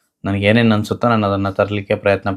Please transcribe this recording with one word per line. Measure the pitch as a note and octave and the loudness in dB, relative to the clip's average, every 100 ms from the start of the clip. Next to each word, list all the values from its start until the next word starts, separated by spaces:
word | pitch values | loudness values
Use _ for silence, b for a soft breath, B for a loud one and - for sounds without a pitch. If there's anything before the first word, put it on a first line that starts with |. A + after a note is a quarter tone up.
| _ _ | _ _
ನನಗೆ | G2 G2 G2+ | -6 0 2
ಏನೇನು | A2 A#2 | 4 4
ಅನಿಸುತ್ತೋ | G#2 G2+ G2+ A#2+ | 2 -2 -2 0
ನಾನು | A2+ G2+ | 2 0
ಅದನ್ನು | G2 G2 F#2+ | 0 -2 -2
ತರಲಿಕ್ಕೆ | G2 G#2 G2 G2+ | -2 -2 -4 -2
ಪ್ರಯತ್ನ | G2+ G2 G2+ | 0 0 -2